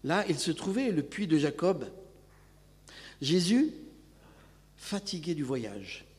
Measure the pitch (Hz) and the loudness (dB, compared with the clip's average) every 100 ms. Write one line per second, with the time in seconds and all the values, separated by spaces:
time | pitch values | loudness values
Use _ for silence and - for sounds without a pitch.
0 | 131 180 196 147 - 156 190 202 262 170 | 2 2 2 0 0 -2 0 0 2 2
1 | 139 - 196 156 143 143 175 170 107 - | 0 -4 2 4 4 2 2 2 -4 -12
2 | - - - - - - - - - - | -20 -20 -20 -20 -20 -20 -20 -20 -20 -20
3 | - - 135 180 175 240 302 - - - | -20 -8 2 2 4 4 4 -2 -16 -20
4 | - - - - - - - - - 202 | -20 -20 -20 -20 -20 -20 -20 -18 -6 -6
5 | 202 180 160 160 131 131 107 101 95 - | -4 -6 -2 -2 0 -2 -4 -8 -10 -14
6 | - | -16